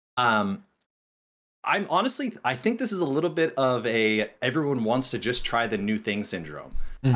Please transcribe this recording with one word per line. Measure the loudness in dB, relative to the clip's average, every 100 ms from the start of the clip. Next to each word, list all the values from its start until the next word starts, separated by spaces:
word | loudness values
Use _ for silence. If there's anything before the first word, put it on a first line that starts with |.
| _ 0
um, | 2 4 2 -2 -10 _ _ _ _ _ _ _ _ _
I'm | -2 -2 2
honestly, | 0 0 -2 -6 -4
I | -4 0
think | -2 0
this | -2
is | -2
a | 0
little | 0 0
bit | 2 0 2
of | 2 2 0
a | 2 4 2 0 -2
everyone | -2 0 0 0
wants | 2 0 0
to | -4
just | -2 -2
try | -2 0 0
the | -2
new | -2 -2
thing | -2 -4
syndrome. | -4 -8 -8 -12 -4 -2 -2 0
I | 2